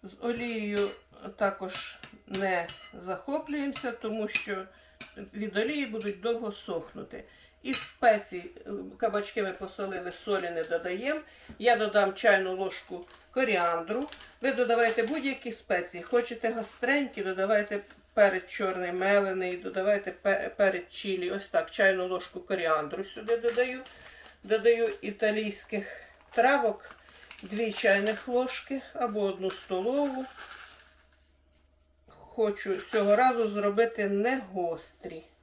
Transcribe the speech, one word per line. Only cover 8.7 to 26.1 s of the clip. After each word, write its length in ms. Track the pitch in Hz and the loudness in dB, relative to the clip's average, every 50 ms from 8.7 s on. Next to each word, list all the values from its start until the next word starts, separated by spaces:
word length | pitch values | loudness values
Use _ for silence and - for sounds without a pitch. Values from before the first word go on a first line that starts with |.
| 208 196 185 185 - | -10 -10 -10 -12 -6
кабачки 460 | - - 214 196 208 202 - - 220 202 | -2 -2 0 0 0 -4 -2 -4 -4 -4
ми 100 | 190 180 | -4 -4
посолили, 580 | - 196 185 - - 202 190 190 180 180 180 | -8 -10 -12 -8 -8 -6 -6 -6 -6 -8 -8
солі 380 | 175 - - 220 202 190 180 175 | -12 -10 -4 -2 -2 0 0 -2
не 140 | 170 165 160 | -4 -4 -4
додаємо. 560 | 160 165 170 170 180 180 196 240 277 302 311 302 - - - - - - - | -2 -2 -2 -2 -2 -6 -4 -2 -2 -2 -4 -6 -12 -20 -20 -20 -20 -14 0
Я 160 | 208 240 233 | 4 4 4
додам 380 | 214 214 208 208 208 196 196 196 | 4 4 2 4 4 4 4 0
чайну 420 | - - 226 196 190 190 190 185 | 2 4 6 6 6 4 0 -2
ложку 500 | 185 190 190 - - - - 185 175 175 - - - - _ | -2 -2 -4 -4 -8 -12 -10 -12 -12 -12 -14 -20 -20 -20 _
коріандру. 760 | - 254 262 226 208 180 175 170 170 165 165 170 214 247 285 294 - - - - - _ | 0 0 2 4 4 2 4 2 2 0 -2 -2 -2 -4 -4 -4 -8 -14 -16 -20 -16 _
Ви 100 | - 269 | -2 0
додавайте 520 | 254 220 247 208 233 233 233 226 226 - 226 | 2 2 2 4 4 4 4 4 4 2 0
будь-які 480 | 220 294 320 254 277 262 - - 240 | 0 0 -2 0 -2 -4 -2 -6 -10
спеції. 520 | - - - _ 196 175 175 175 - 175 170 | -10 -10 -4 _ 0 0 0 -4 -10 -12 -8
Хочете 460 | - - 240 233 - 240 226 - 226 | 0 2 2 2 0 -6 -4 -4 -2
гостренькі, 720 | 226 233 214 - - - - 254 277 294 277 233 - 214 202 | -2 -2 -6 -8 -8 -4 0 2 2 2 2 -2 -4 -4 -4
додавайте 560 | 190 185 185 190 202 220 208 208 208 214 202 - - - - _ _ _ | -4 0 0 2 4 4 2 2 0 -4 -6 -6 -10 -20 -20 _ _ _
перець 360 | - 208 196 190 185 185 - | 6 8 8 6 2 -4 -6
чорний 420 | - - 202 190 180 180 180 175 | -6 -2 -2 -2 0 -2 -4 -4
мелений, 680 | 175 185 185 196 202 202 202 190 190 190 185 180 180 | -2 0 2 6 6 6 4 4 0 -2 -2 -2 -4
додавайте 540 | 175 180 185 - 190 185 202 208 196 196 190 | -4 -6 -6 -4 0 2 4 2 2 2 -4
пе-, 400 | 180 - - 202 196 - - - - | -10 -2 0 2 2 2 0 -4 0
перець 320 | - 202 196 190 175 175 - | 2 2 4 4 0 -6 -8
чилі. 420 | - - - 202 190 185 180 180 | -12 -8 -4 -2 -2 -2 -2 -2
Ось 160 | 190 196 - | -4 -4 -6
так, 240 | - - 170 165 - | 0 0 0 0 0
чайну 360 | - - 202 190 190 185 180 | 0 4 4 4 4 4 0
ложку 320 | 185 185 180 - - - 185 | -2 -2 -4 -6 -8 -12 -12
коріандру 640 | - - 196 180 165 160 160 151 151 143 - - 196 | -4 -4 -2 0 2 2 2 2 0 -2 -6 -6 -8
сюди 340 | - - 226 214 214 233 | -8 -10 -12 -2 0 0
додаю. 420 | 233 226 240 226 233 247 254 254 262 262 - - - - - - - - - - _ _ | 2 2 0 2 2 0 0 0 -8 -12 -16 -18 -20 -20 -20 -20 -20 -20 -20 -20 _ _
Додаю 460 | 196 214 220 202 240 233 226 233 220 202 - | 0 0 4 6 6 6 6 4 0 0 -4
італійських 1000 | - 208 202 - - 214 208 214 220 208 202 - - - - 202 196 - - - - - | -8 -8 -4 0 2 2 2 2 0 -2 -4 -8 -10 -6 -6 -6 -6 -6 -12 -16 -18 -20